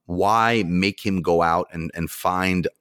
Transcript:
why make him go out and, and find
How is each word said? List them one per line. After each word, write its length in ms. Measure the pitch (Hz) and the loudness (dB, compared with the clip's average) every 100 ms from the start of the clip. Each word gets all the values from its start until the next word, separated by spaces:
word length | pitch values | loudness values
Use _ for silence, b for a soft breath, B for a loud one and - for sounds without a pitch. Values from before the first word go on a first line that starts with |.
| - | -6
why 580 | 90 95 113 113 117 87 | 0 2 2 2 2 0
make 360 | 90 98 98 | 0 0 -2
him 200 | 107 95 | -2 -2
go 180 | 87 85 | 2 2
out 260 | 82 85 - | 2 0 -2
and, 160 | 85 82 82 | -6 -8 -6
and 160 | 82 | -8
find 560 | - 92 90 92 92 82 - | -4 -4 -2 0 0 -2 -6